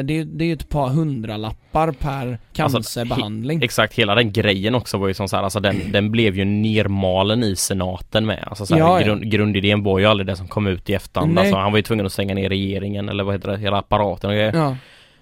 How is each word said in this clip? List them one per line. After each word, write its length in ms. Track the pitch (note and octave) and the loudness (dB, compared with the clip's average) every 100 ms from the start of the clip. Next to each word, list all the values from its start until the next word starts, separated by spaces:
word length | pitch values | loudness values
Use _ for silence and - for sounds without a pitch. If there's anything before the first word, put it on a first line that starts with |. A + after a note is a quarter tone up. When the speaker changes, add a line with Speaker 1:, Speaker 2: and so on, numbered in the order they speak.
| C3+ D#3 | -2 -2
Speaker 1:
är, 60 | |
det 180 | D#3 D#3 | -4 -4
är 40 | E3 | -2
ju 60 | |
ett 160 | D#3 - | -2 -4
par 200 | D3+ B2+ | -2 0
hundralappar 1000 | D3 D#3+ C3 A2 G#2+ A2 - _ D#3 D#3+ | 0 0 -4 -6 -8 -8 -10 _ 0 0
per 360 | - D3 C3+ B2 | -2 -4 -4 -6
Speaker 2:
Alltså, 500 | A#2 - - D3 B2 | -8 -8 -2 0 0
Speaker 1:
cancerbehandling. 840 | A2 A#2+ A#2 A#2 G#2 A2 B2 E3 | -2 -6 -2 -2 -4 -6 -4 0
Speaker 2:
he-, 60 | |
exakt, 280 | B2+ - G#2+ | 0 0 0
hela 220 | - G#2 | 2 2
den 160 | G#2+ A#2 | 2 2
grejen 440 | G#2+ G#2 G2 G#2 | 2 0 0 0
också 220 | B2 - G2+ | -2 -2 -2
var 100 | G2 | -2
ju 60 | |
som 140 | F#2+ G2 | -2 -4
så 60 | |
här, 80 | F#2+ | -2
alltså 160 | G2 G#2 | -2 0
den, 320 | G2 G2 F2+ | 0 0 0
den 200 | G2+ G#2+ | 0 2
blev 240 | A2+ A2 F#2 | 2 2 2
ju 80 | |
nermalen 1000 | G2 G#2 A2 G#2+ G2+ G2 F#2 F#2 G2 A#2 | 0 2 2 2 2 0 2 2 2 2
i 120 | A2 | 0
senaten 680 | F#2 - F#2+ F#2 F#2 - A2 | -2 -2 -2 -4 -6 -2 0
med. 180 | A2 G2 - | 0 -4 -8
Alltså 180 | - | -10
så 80 | G2+ | 0
här, 80 | D#3+ | 4
Speaker 1:
Ja, 180 | E3 F3+ | 6 4
ja. 40 | G#2 | 2
Speaker 2:
grund-, 160 | G#2 A2 | 0 0
grundidén 540 | G#2 G#2+ G2 G2+ G#2 | 2 2 2 2 2
var 160 | G2+ F#2+ | 2 4
ju 60 | |
aldrig 220 | G#2 G#2 F#2+ | 4 2 0
det 80 | |
som 120 | F#2 F2+ | -6 -6
kom 200 | - G2+ | -2 -2
ut 220 | F#2 - | -2 -2
i 40 | |
efterhand. 400 | F#2+ - - D3+ | -4 -4 -2 2
Speaker 1:
Nej. 80 | E3 | 4
Speaker 2:
Alltså, 160 | C#3 F#2+ | 4 2
han 140 | G2 | 2
var 60 | G#2+ | 2
ju 40 | |
tvungen 220 | - A2 | 2 -2
att 60 | G2 | -2
stänga 200 | - G2 | -2 -2
ner 160 | G2 F#2+ | -2 0
regeringen 600 | G2 G2 F#2+ G2 G2+ G2+ | 0 -2 -4 -6 -6 -6
eller 140 | G2+ | -4
vad 120 | G2 | -2
heter 160 | G2 G2 | -4 -4
det, 60 | G2+ | -4
hela 200 | G2+ G2+ | -2 -2
apparaten 520 | - G#2 G#2 F2+ G2+ | 0 0 0 -2 -2
och 60 | |
grejer. 180 | G#2 A2 | 0 2
Speaker 1:
Ja. 200 | D#3+ D3 C3 - - _ _ | 2 -2 -4 -14 -20 _ _